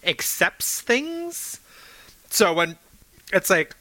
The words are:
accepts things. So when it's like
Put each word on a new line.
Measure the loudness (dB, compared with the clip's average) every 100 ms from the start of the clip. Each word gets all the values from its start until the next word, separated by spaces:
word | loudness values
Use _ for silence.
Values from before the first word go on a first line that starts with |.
accepts | -2 -4 -4 0 0 0 -6 -6
things. | 0 -2 0 -8 -8 -10 -12 -14 _ -20 -20 -20 -20 -20 -8
So | 2 2
when | 4 0 -2 _ -20 _ -20 -2
it's | 0 2
like | 2 2 -6